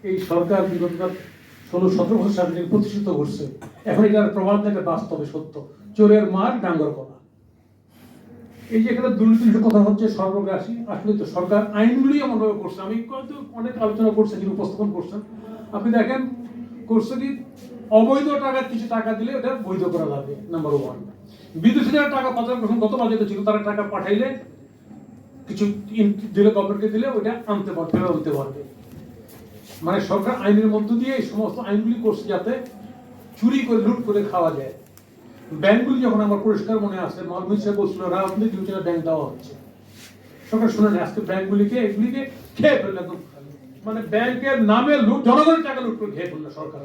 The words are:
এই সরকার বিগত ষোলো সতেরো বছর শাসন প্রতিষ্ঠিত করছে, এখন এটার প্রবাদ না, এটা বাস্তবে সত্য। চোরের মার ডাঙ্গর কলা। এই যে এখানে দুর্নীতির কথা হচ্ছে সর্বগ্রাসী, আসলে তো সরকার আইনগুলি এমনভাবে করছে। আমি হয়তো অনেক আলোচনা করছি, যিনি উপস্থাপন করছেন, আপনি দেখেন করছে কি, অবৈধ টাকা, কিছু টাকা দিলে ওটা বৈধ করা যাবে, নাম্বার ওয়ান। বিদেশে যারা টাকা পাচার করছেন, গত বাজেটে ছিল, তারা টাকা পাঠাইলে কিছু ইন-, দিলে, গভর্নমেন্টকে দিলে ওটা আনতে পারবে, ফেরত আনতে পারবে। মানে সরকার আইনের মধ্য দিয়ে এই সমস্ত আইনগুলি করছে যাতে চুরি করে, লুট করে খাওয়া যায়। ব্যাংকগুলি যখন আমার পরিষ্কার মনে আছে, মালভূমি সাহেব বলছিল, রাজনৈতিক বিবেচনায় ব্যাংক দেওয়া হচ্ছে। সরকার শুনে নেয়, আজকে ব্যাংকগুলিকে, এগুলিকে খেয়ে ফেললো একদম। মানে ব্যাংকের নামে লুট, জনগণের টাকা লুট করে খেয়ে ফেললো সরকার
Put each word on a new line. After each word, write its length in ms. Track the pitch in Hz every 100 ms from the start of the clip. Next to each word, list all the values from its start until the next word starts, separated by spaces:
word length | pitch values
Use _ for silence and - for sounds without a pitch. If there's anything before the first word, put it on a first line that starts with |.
| 202
এই 60 | 185 -
সরকার 300 | 170 170 190 170
বিগত 220 | 170 175 170 185 - - - - - -
ষোলো 160 | 180 185 -
সতেরো 200 | - 220
বছর 140 | 202 190
শাসন 200 | 170 170 170
প্রতিষ্ঠিত 360 | 208 208 202 202 147
করছে, 260 | 147 143 139 - - - 220
এখন 120 | 196 214
এটার 260 | 208 202 202
প্রবাদ 220 | 190 208
না, 60 | 208
এটা 100 | 190 175
বাস্তবে 360 | 160 - 156 143
সত্য। 200 | 156 156 - - - - -
চোরের 280 | 208 214 190
মার 180 | 185 233 247
ডাঙ্গর 260 | 190 160 143 -
কলা। 200 | - - _ _ _ _ _ _ _ - - - - - - - -
এই 60 | 220
যে 60 | 233
এখানে 180 | 247 254 202
দুর্নীতির 460 | 226 226 233 214 214
কথা 140 | 208 202
হচ্ছে 200 | 208 220 190
সর্বগ্রাসী, 560 | 190 202 190 - 226 233 208
আসলে 200 | - 208 208
তো 40 | -
সরকার 280 | 180 185 208 220 208
আইনগুলি 380 | 226 262 269 294
এমনভাবে 320 | 254 220 214 202
করছে। 160 | 170 185 190
আমি 100 | 226 226
হয়তো 240 | 262 269 285 - 226
অনেক 160 | 233 226
আলোচনা 260 | 220 214 220 208
করছি, 160 | 214 190
যিনি 120 | 190 202
উপস্থাপন 320 | 208 - 208 175
করছেন, 240 | - 208 - - - - - 208
আপনি 120 | 220 226
দেখেন 220 | 214 262 254 - - - - - -
করছে 240 | 220 208 254
কি, 80 | 269 220 - - - - - 214
অবৈধ 300 | 226 277 294 285
টাকা, 160 | 269 262 233
কিছু 160 | 226 -
টাকা 160 | 226 220 208
দিলে 140 | 240 269
ওটা 120 | 254 247 196
বৈধ 160 | 185 180
করা 120 | 170 151
যাবে, 200 | 139 139 143 -
নাম্বার 200 | 165 151
ওয়ান। 240 | 143 - 104 - - - - - 160
বিদেশে 280 | 202 - 240 294
যারা 140 | 294 277
টাকা 140 | 254 233
পাচার 200 | 233 247
করছেন, 180 | 214 226
গত 100 | 214 247
বাজেটে 260 | 226 220 202
ছিল, 80 | 196 202
তারা 120 | 214 208
টাকা 120 | 208 202
পাঠাইলে 360 | 190 185 214 262 - - - - - - - - - - - -
কিছু 160 | 202 208 202 - 220
ইন-, 160 | 202 196 -
দিলে, 160 | - 208 208
গভর্নমেন্টকে 320 | 202 202 214
দিলে 120 | 220 269 214
ওটা 160 | 208 233 -
আনতে 180 | 196 190 165
পারবে, 140 | 156
ফেরত 180 | - 185 156
আনতে 160 | 156 139
পারবে। 220 | 139 - - - - - - - - - - - - - 165
মানে 120 | 196 -
সরকার 240 | 196 214 -
আইনের 240 | 202 208 220
মধ্য 160 | 214 214 233
দিয়ে 140 | 262 254
এই 40 | -
সমস্ত 240 | 208 214 247 202
আইনগুলি 280 | 208 226 233 226
করছে 180 | - 202
যাতে 200 | 185 196 262 - - - - - - - -
চুরি 200 | 226 277 233
করে, 140 | 220 202
লুট 120 | 240 214
করে 140 | 202 202
খাওয়া 180 | 180 165 143
যায়। 160 | 135 - - - - - - - - 151
ব্যাংকগুলি 360 | 190 226 247 254 240
যখন 140 | 208 208
আমার 140 | 202 220
পরিষ্কার 300 | 202 208 220
মনে 140 | 202 185 180
আছে, 140 | - 170
মালভূমি 300 | 180 185 208
সাহেব 140 | 208 202
বলছিল, 220 | 175 - 180 185
রাজনৈতিক 340 | 190 - 226
বিবেচনায় 320 | 190 190 190 165
ব্যাংক 140 | 165 160
দেওয়া 160 | 156 147
হচ্ছে। 240 | - - - - - - - - - - - -
সরকার 220 | 220 220
শুনে 140 | - 208
নেয়, 120 | 175 160
আজকে 140 | - 170
ব্যাংকগুলিকে, 460 | 190 196 202 208 247 208
এগুলিকে 340 | 208 247 269 269 - - -
খেয়ে 200 | 294 269
ফেললো 200 | 190 190
একদম। 160 | 165 170 - 143 - - - - 214
মানে 140 | 220 185
ব্যাংকের 460 | 208 247 247 269 254 208
নামে 220 | 226 285 285 220
লুট, 140 | 269 233
জনগণের 360 | 285 311 320 277
টাকা 120 | 262
লুট 120 | 233 208
করে 120 | 208 151
খেয়ে 140 | 175
ফেললো 180 | 151 147 151
সরকার 220 | 156 143